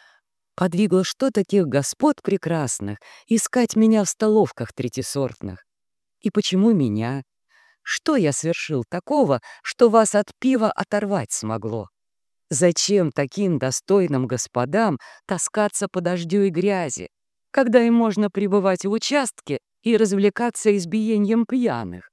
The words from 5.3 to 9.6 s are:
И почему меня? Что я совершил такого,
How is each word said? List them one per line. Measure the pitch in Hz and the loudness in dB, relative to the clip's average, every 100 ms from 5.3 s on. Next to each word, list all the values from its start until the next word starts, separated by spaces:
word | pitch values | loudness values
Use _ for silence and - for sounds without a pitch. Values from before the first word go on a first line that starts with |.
| - 98 - _ _ _ _ _ _ | -8 -12 -14 _ _ _ _ _ _
И | 214 | -4
почему | 214 - 185 220 | -2 0 2 4
меня? | 202 123 104 117 135 - _ _ _ _ _ | 4 2 0 -4 -6 -10 _ _ _ _ _
Что | - - - 285 | -10 -6 0 2
я | 156 | 2
совершил | 139 156 170 - 143 117 | 0 -4 -4 -4 -4 -4
такого, | 180 - 202 - 127 - - | -8 -2 0 2 0 -4 -16